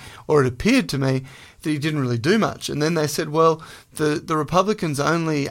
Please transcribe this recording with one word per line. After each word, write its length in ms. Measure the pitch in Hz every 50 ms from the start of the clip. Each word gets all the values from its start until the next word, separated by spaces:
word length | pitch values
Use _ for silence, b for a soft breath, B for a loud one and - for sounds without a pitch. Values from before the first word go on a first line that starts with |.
| B B B B B B
or 160 | 156 151 135
it 40 | 127
appeared 400 | 123 127 - 196 262 269 196 151
to 100 | - 135
me, 240 | 135 135 131 131 131 135 B B B B B B -
that 60 | 160
he 80 | 151 147
didn't 200 | 135 160 151 151
really 200 | 135 123 120 117
do 180 | 110 151 202 226
much. 320 | 190 143 - - - -
And 100 | 139 139
then 120 | 151 160 170
they 140 | 160 151 147
said, 220 | 151 - 165 151
"Well, 320 | 147 160 160 165 160 160 B B B B B B -
the, 260 | - 151 151 147 147 -
the 140 | - 165 156
Republicans' 640 | 147 - 165 180 190 202 214 214 - 165 143 127
only 500 | 143 147 160 170 165 160 156 147 139 -